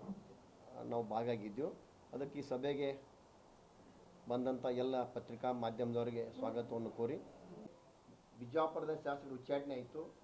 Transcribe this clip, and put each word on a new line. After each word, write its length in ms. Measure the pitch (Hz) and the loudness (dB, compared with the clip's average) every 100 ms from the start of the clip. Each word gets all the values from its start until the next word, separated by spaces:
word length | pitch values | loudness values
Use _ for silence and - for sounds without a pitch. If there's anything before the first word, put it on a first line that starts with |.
| - 196 - - - - - 123 120 | -8 -8 -10 -18 -20 -18 -14 -8 0
ನಾವು 120 | 117 | 2
ಭಾಗಿಯಾಗಿದ್ದೆವು. 680 | 110 110 120 117 107 104 165 - - - - | 2 2 4 2 0 -2 -2 -2 -14 -20 -8
ಅದಕ್ಕೆ 260 | 127 139 143 | -4 -2 -2
ಈ 40 | |
ಸಭೆಗೆ 460 | 127 127 139 139 139 139 - - - - - - - - - - - - - | -2 2 2 4 2 2 -6 -18 -20 -20 -20 -20 -20 -20 -20 -20 -20 -10 0
ಬಂದಂಥ 360 | 123 127 127 | 2 4 2
ಎಲ್ಲ 320 | 127 123 127 131 120 | 2 4 4 4 0
ಪತ್ರಿಕಾ 380 | 120 - 117 127 | -2 -6 -2 0
ಮಾಧ್ಯಮದವರಿಗೆ 720 | 127 113 110 120 120 120 117 113 - | 2 2 2 2 4 2 0 -2 -2
ಸ್ವಾಗತವನ್ನು 520 | 113 117 113 117 110 113 | 0 0 0 0 0 2
ಕೋರಿ, 180 | 117 180 - - - 107 107 - - - - - - 120 | 0 0 -6 -14 -14 -12 -12 -14 -20 -20 -20 -20 -18 -14
ಬಿಜಾಪುರದ 560 | 123 156 160 165 156 151 | 0 4 4 4 0 0
ಶಾಸಕರು 300 | 147 139 139 | 0 -2 -2
ಉಚ್ಚಾಟನೆ 400 | 127 135 143 139 | -4 2 2 2
ಆಯಿತು. 280 | 127 123 151 170 - | -4 -4 -6 -8 -10